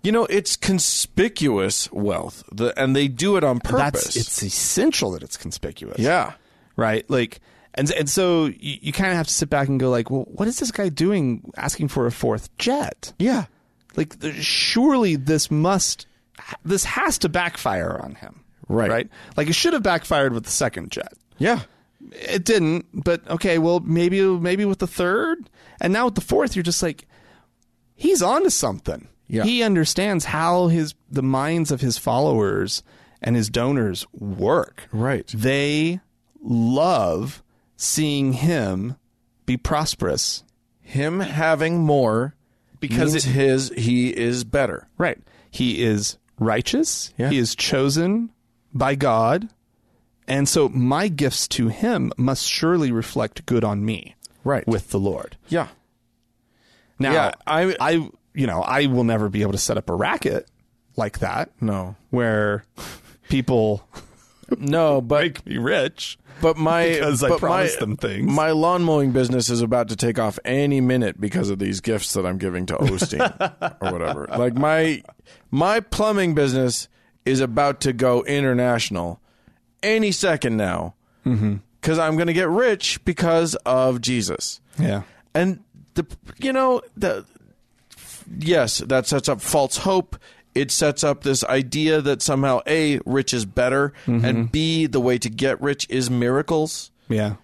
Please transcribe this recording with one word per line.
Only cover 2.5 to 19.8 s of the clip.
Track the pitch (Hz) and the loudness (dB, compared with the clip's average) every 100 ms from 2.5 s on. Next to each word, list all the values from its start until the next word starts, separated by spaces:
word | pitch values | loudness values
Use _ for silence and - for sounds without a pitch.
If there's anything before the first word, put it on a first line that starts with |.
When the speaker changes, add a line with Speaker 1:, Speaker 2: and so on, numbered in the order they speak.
Speaker 1:
the, | 101 120 - | -2 -2 0
and | 135 135 | 0 2
they | 143 | 0
do | 123 180 196 | 0 0 2
it | |
on | 151 120 | 2 0
purpose. | - - 143 - | 0 0 0 -2
Speaker 2:
That's, | - 120 | -4 -4
it's | 110 - | -4 -4
essential | 101 - - - 285 - 107 | -4 -4 -2 2 2 2 -4
that | 85 | -4
it's | 67 - | -10 -12
conspicuous. | 85 - 73 71 55 - | -12 -10 -10 -10 -12 -2
Speaker 1:
Yeah. | 120 175 - - _ _ _ - | 2 2 0 -8 _ _ _ -2
Speaker 2:
Right? | 113 110 - | 0 0 0
Like, | 127 117 - _ _ _ | -2 -2 -6 _ _ _
and, | - 147 | -4 -2
and | 160 147 | -2 -2
so | - 185 170 156 | 0 2 2 0
you, | - 147 143 | -4 -10 -8
you | - | -8
kinda | 147 190 175 | -2 0 0
have | 156 | 0
to | |
sit | - 147 | -2 0
back | 147 139 | 0 0
and | 135 | 0
go, | 131 | 2
like, | 120 113 | 0 0
"Well, | 131 - | -4 -6
what | - 214 | -4 -4
is | 254 | -2
this | 247 | -6
guy | - 196 | -2 -4
doing | 139 170 202 135 117 - - | 0 0 2 0 -2 -8 -8
asking | 143 - 147 | -6 -4 -2
for | - 120 | 0 -2
a | |
fourth | - 120 110 - - | 0 -2 -2 -6 -6
jet?" | - 277 - - - - | -2 0 -2 -8 -18 -2
Speaker 1:
Yeah. | 208 254 151 _ _ _ _ - | 0 0 -4 _ _ _ _ -6
Speaker 2:
Like, | 156 - | -6 -6
th-, | 151 147 | -8 -6
surely | 147 - - 233 277 262 208 151 | -4 -2 0 2 4 4 2 0
this | 135 156 - | 2 0 2
must, | 151 165 190 - - - _ _ - - - 160 | 2 2 2 0 -4 -12 _ _ -20 -18 -14 -2
this | 190 - | -2 -2
has | - 381 - | -2 -2 0
to | 185 | 0
backfire | 175 170 - - 95 85 87 | 0 -4 -4 -4 -2 -4 -6
on | - - | -10 -16
him. | - - _ _ - | -20 -20 _ _ -4
Speaker 1:
Right. | 107 117 | 0 2
Speaker 2:
Right? | 113 - - - - | 0 -4 -12 -8 -4
Like, | 151 | 0
it | |
should | 165 339 | 2 2
have | 320 | 2